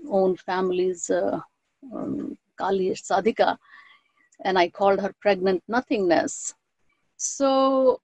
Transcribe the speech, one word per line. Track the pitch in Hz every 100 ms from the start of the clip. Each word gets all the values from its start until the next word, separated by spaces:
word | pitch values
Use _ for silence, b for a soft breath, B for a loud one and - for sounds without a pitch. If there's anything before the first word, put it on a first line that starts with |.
| 294
own | 196 190 175
family's, | - 185 185 180 185 180 -
uh, | 180 196 160 - _ _ _ 269
um, | - - 135 - - _ -
Kali | 180 196 185
Sadhika, | 453 - 190 202 - 185 - b b b b b b b - 202
and | 190
I | 175
called | - 202 196
her | 196 -
pregnant | 208 196 190 185 -
nothingness. | 233 - 233 185 160 - - - - _ _ _ _ _ -
So | - - 277 269 269 269 262 247